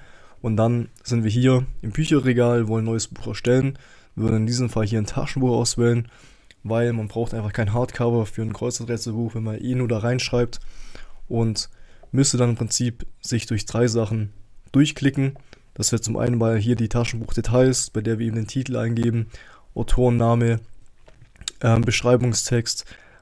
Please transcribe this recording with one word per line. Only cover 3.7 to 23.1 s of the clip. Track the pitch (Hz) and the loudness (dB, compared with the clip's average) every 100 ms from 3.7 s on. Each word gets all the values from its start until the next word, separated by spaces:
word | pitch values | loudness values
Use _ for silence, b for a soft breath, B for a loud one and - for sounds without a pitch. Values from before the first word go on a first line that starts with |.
| 127 B B B - | -4 B B B -4
Wir | 110 | 0
würden | 110 | 2
in | 110 | 0
diesem | 120 120 | 0 -2
Fall | 110 104 | 0 0
hier | 110 | 0
ein | 104 | -2
Taschenbuch | - - 131 127 117 | -2 -4 0 2 2
auswählen, | 117 - 120 117 117 B B B B _ | 0 2 2 2 -2 B B B B _
weil | 107 113 120 | -4 0 0
man | 117 107 | -2 -4
braucht | 113 113 | -4 -4
einfach | 113 104 | -4 -4
kein | 107 101 | -2 0
Hardcover | 113 123 - 120 117 107 | 0 -2 -2 0 0 0
für | - | -4
ein | 110 | -6
Kreuzworträtselbuch, | 104 120 120 117 117 117 110 117 113 | -4 -4 -4 -6 -6 -4 -4 -4 -4
wenn | |
man | 110 107 | -6 -4
eh | 123 127 | -4 -2
nur | 120 | 0
da | 110 | 0
reinschreibt. | 117 127 - 120 120 - B B B B B B - | 0 -2 0 0 0 -4 B B B B B B -4
Und | 117 113 104 - b b b b | -2 0 -2 -8 b b b b
müsste | 123 147 120 | 2 2 4
dann | 120 | 2
im | 113 | 0
Prinzip | 113 - 123 117 - - | -2 -2 -2 -4 -10 -10
sich | - 117 - | -4 -4 -2
durch | 107 - | -4 -2
drei | 113 123 | 0 2
Sachen | 113 107 110 104 - - - - | 2 0 -2 -4 -10 -20 -20 0
durchklicken. | 135 151 - 139 139 135 - b b b | 2 4 2 0 2 -2 -4 b b b
Das | - 104 | -4 0
wäre | 117 | 0
zum | - - | 0 0
einen | 123 120 | 0 2
mal | 113 113 | 2 2
hier | 110 120 | 2 0
die | 110 | 0
Taschenbuchdetails, | 120 113 113 113 - 113 123 131 127 - | 0 -2 -4 -2 -2 2 4 4 2 -2
bei | 110 | -4
der | 110 110 | -2 -2
wir | 113 | -2
eben | 110 | -2
den | 104 | -4
Titel | 135 131 120 | -4 -4 -2
eingeben, | 113 117 117 113 110 B B B B - | -2 0 0 0 -4 B B B B -4
Autorenname, | 117 - 123 120 117 117 117 113 - - - - - - - - - - | 2 4 4 4 2 2 2 0 -6 -20 -20 -20 -20 -20 -20 -18 -16 -2
ähm, | 113 113 | 2 4
Beschreibungstext, | 113 - 120 123 120 113 - 120 117 - B B B | 2 2 4 4 4 0 0 0 0 -6 B B B